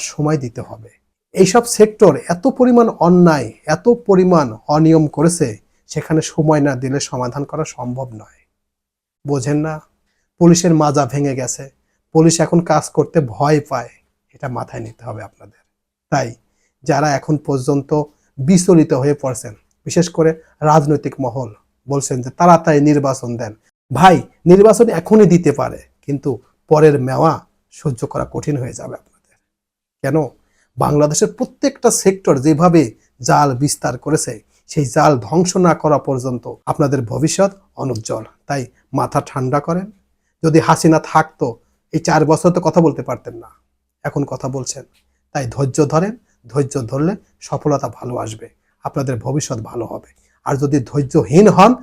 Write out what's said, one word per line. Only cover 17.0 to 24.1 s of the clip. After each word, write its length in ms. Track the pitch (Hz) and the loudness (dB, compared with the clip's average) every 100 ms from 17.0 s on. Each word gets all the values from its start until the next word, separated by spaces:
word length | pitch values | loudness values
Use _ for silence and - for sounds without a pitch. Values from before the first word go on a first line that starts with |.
| 151 135 | 0 -4
এখন 160 | - 147 - | -4 -6 -2
পর্যন্ত 440 | 139 127 143 135 151 147 _ _ - | -4 -2 -4 -2 -4 -4 _ _ -6
বিচলিত 540 | 135 185 180 175 151 139 | 2 2 4 4 4 0
হয়ে 140 | 143 143 | -2 -2
পড়ছেন, 320 | 135 123 117 104 _ _ - | -6 -8 -12 -20 _ _ -6
বিশেষ 200 | 175 170 - | -2 -2 0
করে 140 | 160 160 _ - 151 | 0 -2 _ -4 2
রাজনৈতিক 440 | 156 143 143 139 - | 2 2 -2 -4 -8
মহল 260 | 127 123 117 107 _ _ 127 | -8 -8 -12 -16 _ _ -6
বলছেন 280 | 139 - 127 | -6 -4 -8
যে 60 | 123 - | -8 0
তাড়াতাড়ি 420 | 175 165 170 147 147 | 4 4 4 2 4
নির্বাচন 420 | 147 135 131 117 120 | 2 0 -4 -8 -8
দেন, 120 | 113 104 _ _ - | -10 -12 _ _ -8
ভাই 260 | 127 185 | 4 4